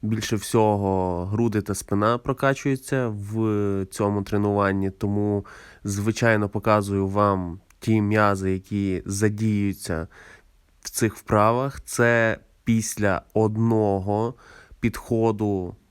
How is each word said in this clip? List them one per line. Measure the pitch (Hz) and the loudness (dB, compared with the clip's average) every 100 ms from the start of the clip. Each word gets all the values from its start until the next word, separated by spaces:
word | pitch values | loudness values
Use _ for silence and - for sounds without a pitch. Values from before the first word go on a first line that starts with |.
Більше | 110 110 107 107 | -2 -2 -2 -4
всього | - 117 107 101 98 95 92 87 90 | 0 2 4 4 2 0 0 -2 -4
груди | 107 117 107 | 0 0 0
та | 98 98 | -2 -6
спина | - 101 104 120 | -2 0 2 0
прокачуються | 120 131 139 135 143 135 - 135 123 | -2 -2 0 0 -2 -4 -2 -4 -2
в | 104 101 110 110 104 104 98 95 | -6 -6 -2 0 0 0 -2 -6
цьому | - 104 101 | -2 0 0
тренуванні, | 98 104 101 101 98 98 98 | -2 -2 0 2 2 2 -2
тому, | 98 101 101 104 101 101 - - - | -4 -4 0 0 -2 -4 -18 -20 -12
звичайно, | 101 101 104 113 117 110 104 | -6 -2 -2 0 2 2 0
показую | 107 107 107 101 98 98 | -2 2 2 2 0 0
вам | 98 104 95 90 85 _ _ | 2 2 2 -4 -10 _ _
ті | - 110 | 0 2
м'язи, | 104 107 104 98 95 | 2 4 2 2 -2
які | 95 - 104 98 92 - | -4 -4 -2 -2 -2 -4
задіюються | 98 107 104 110 104 101 95 - 82 82 - - - _ _ _ _ | 0 0 0 -2 0 -2 -4 -6 -6 -6 -14 -20 -20 _ _ _ _
в | - | -12
цих | - 113 95 | -2 -2 -2
вправах. | - 107 107 120 135 - - | 0 4 4 2 -2 -8 -12
Це | - 120 117 113 95 _ _ | 0 4 4 2 -2 _ _
після | - 113 104 - 101 92 - | 0 0 0 -2 0 0 -2
одного | 107 110 107 113 110 107 98 95 104 113 135 - - - - | 0 0 2 0 2 2 0 -2 -2 -2 -8 -20 -20 -20 -6
підходу | 117 - - 117 113 107 107 98 90 101 _ | -4 -4 -4 0 2 2 0 -2 -4 -10 _